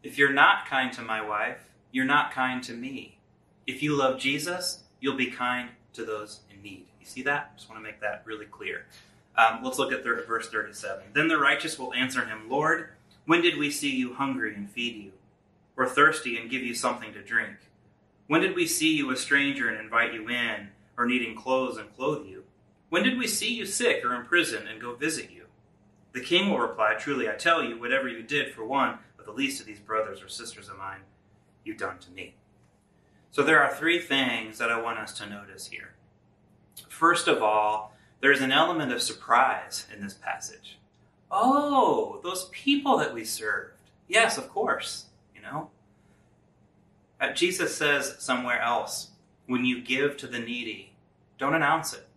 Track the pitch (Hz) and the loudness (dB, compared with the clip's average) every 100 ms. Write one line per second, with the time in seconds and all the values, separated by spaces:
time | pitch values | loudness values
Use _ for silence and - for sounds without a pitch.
0 | 131 139 143 139 165 - - 135 127 120 | -8 4 4 8 6 6 2 0 0 -4
1 | 113 110 107 104 113 127 - _ _ 131 | -4 -4 -2 -2 -2 -6 -16 _ _ -2
2 | 131 147 147 131 127 127 123 117 131 131 | 4 4 2 0 -2 -2 -8 -10 -10 -10
3 | - _ _ _ _ _ - 127 147 143 | -14 _ _ _ _ _ -10 -2 0 4
4 | 131 131 135 143 160 180 - - _ _ | 4 2 0 -2 -2 -4 -6 -8 _ _
5 | 135 135 120 - 123 123 120 - _ - | -4 -2 -4 -2 -2 -2 -6 -16 _ -12
6 | 113 107 104 - _ 101 101 90 - _ | -8 -6 -8 -16 _ -20 -18 -18 -20 _
7 | - 131 131 143 - - - 110 107 107 | -16 -6 -2 -2 -4 -18 -18 -16 -14 -6
8 | 104 104 110 107 104 - 95 - - - | -6 -6 -10 -12 -12 -12 -10 -10 -12 -20
9 | - _ _ - 113 113 127 131 131 127 | -20 _ _ 4 4 4 -4 -2 0 0
10 | 120 113 - 113 - 110 104 - - 95 | -2 -4 -2 -6 -4 -6 -6 -10 -10 -10
11 | - 139 160 156 139 - - - 120 123 | -4 0 2 4 4 2 -2 -6 -6 -2
12 | 127 131 110 110 110 139 156 160 - - | -2 -2 -4 -8 -2 0 2 0 -4 -18
13 | _ _ - 170 170 147 147 - 143 127 | _ _ 2 4 4 2 -4 -2 -2 -2
14 | 123 131 135 123 107 101 101 123 120 107 | -4 -2 -4 -2 -4 -6 -10 -6 -8 -8
15 | 98 - _ _ _ _ _ - 127 143 | -16 -20 _ _ _ _ _ -2 0 6
16 | 156 156 127 113 113 127 120 117 123 113 | 6 6 -4 -6 -4 -6 -4 -2 -2 -4
17 | 110 101 98 117 104 101 _ _ _ _ | -8 -14 -2 -2 -2 -10 _ _ _ _
18 | _ _ - 156 185 175 165 - 156 151 | _ _ 0 2 2 0 0 2 2 2
19 | 131 127 - 143 139 135 117 110 110 117 | 0 -2 2 2 2 0 -2 -4 0 2
20 | 117 113 110 120 117 104 101 - _ - | 2 -2 -4 -2 -2 -4 -10 -20 _ -2
21 | 120 123 117 110 127 131 127 110 104 - | 2 2 -2 -6 0 0 0 -6 -14 -4
22 | 135 147 98 92 - _ _ _ _ 175 | -2 -2 -8 -18 -20 _ _ _ _ 2
23 | 240 254 214 - 214 233 190 - 240 - | 2 2 -2 -2 -2 -4 -4 0 0 2
24 | 120 123 - 175 160 110 101 110 120 120 | -2 -4 2 2 2 -2 -8 -10 -12 -4
25 | 156 135 - - - _ _ _ _ _ | -4 -4 -8 -18 -20 _ _ _ _ _
26 | _ 127 - 175 202 127 113 - 107 110 | _ -14 2 2 4 2 0 2 2 2
27 | 143 131 110 107 170 165 120 113 120 135 | -2 -2 -2 0 2 2 2 -6 -2 0
28 | 127 113 113 143 131 - 113 135 120 - | -2 -8 -4 -4 -4 -8 -2 0 0 -2
29 | - - - 110 139 - 110 101 107 110 | -16 -20 -12 -4 -4 -4 -12 -18 -4 -2
30 | 107 95 95 - 110 - 101 95 98 98 | -2 -8 -14 -12 -12 -14 -18 -12 -12 -12
31 | - _ _ _ _ _ - 107 95 85 | -20 _ _ _ _ _ -14 -8 -8 -10
32 | - 95 87 _ _ _ _ _ _ _ | -16 -16 -16 _ _ _ _ _ _ _
33 | _ _ _ - 143 151 139 139 160 170 | _ _ _ 0 6 6 6 2 0 0
34 | - 135 127 113 110 107 117 117 113 110 | 2 0 2 -2 -6 -4 -2 0 -2 -6
35 | 104 - 104 101 101 95 - - - _ | -8 -10 -12 -12 -14 -16 -14 -14 -16 _
36 | _ _ _ _ _ _ _ - - - | _ _ _ _ _ _ _ -20 -20 2
37 | 165 175 175 131 107 107 107 110 107 - | 4 4 4 4 6 6 4 0 -4 -16
38 | _ _ 139 135 131 139 170 165 135 120 | _ _ 4 6 6 4 4 2 -2 -2
39 | 120 110 - 120 131 107 - - - 104 | -4 -6 2 4 6 2 -6 -12 -12 -12
40 | 101 - - - - - - - _ _ | -12 -10 -8 -8 -10 -16 -20 -20 _ _
41 | _ _ _ 190 240 285 294 277 226 - | _ _ _ 2 4 4 4 4 4 2
42 | - - 180 185 - - 277 285 277 220 | -2 -6 -6 -6 -8 -4 2 2 4 4
43 | 147 120 107 - 107 95 - - _ _ | 2 -4 -8 -6 -2 -4 -6 -18 _ _
44 | _ 208 226 - - 202 - - - - | _ 4 4 2 -4 -2 0 0 -4 -10
45 | - _ _ - - 143 - _ _ _ | -14 _ _ -20 -10 -10 -10 _ _ _
46 | _ _ _ _ _ _ _ _ _ _ | _ _ _ _ _ _ _ _ _ _
47 | _ _ 135 - 175 180 165 - 151 139 | _ _ -4 2 0 2 -2 0 2 2
48 | - - - 123 123 120 117 117 - - | 0 -6 -2 -2 0 0 0 0 -2 -8
49 | - - _ _ - 123 127 120 - 131 | -10 -18 _ _ -4 0 2 0 -2 0
50 | 139 - 127 120 117 120 113 98 - _ | 0 -2 -8 -8 -6 -8 -8 -10 -16 _
51 | _ _ _ - 139 160 147 160 156 117 | _ _ _ -4 0 4 4 2 -2 -10
52 | - | -16